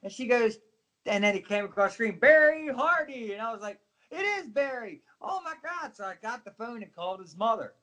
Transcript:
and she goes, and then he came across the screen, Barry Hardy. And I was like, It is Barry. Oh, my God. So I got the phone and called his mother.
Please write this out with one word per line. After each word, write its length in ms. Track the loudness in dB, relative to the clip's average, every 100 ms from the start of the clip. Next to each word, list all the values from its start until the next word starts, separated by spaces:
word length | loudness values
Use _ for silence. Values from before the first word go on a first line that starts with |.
and 80 | -12
she 160 | -8 0
goes, 320 | 2 2 -2 _ _ _ _ -4
and 180 | 2
then 100 | 2 2
he 60 |
came 240 | -2 -2 -2
across 260 | 0 0
the 40 | 2
screen, 240 | -4 4
Barry 500 | 8 10 8 4 -4
Hardy. 640 | -2 2 2 0 -8 -8
And 80 | -6
I 100 | -6
was 100 | -6
like, 180 | -10 -12 _ _ _
It 140 | -4 -2
is 220 | -2 -4
Barry. 540 | -2 -2 -2 -10 -14 _ _
Oh, 200 | -8 -6
my 120 | -6 -10
God. 320 | -10 -8 -10 -10
So 100 | -12
I 100 | -8
got 220 | -10 -10 -12
the 60 |
phone 320 | _ -10 -10
and 100 | -14
called 260 | -10 -8 -8
his 140 | -12 -4
mother. 380 | 0 0 -4 _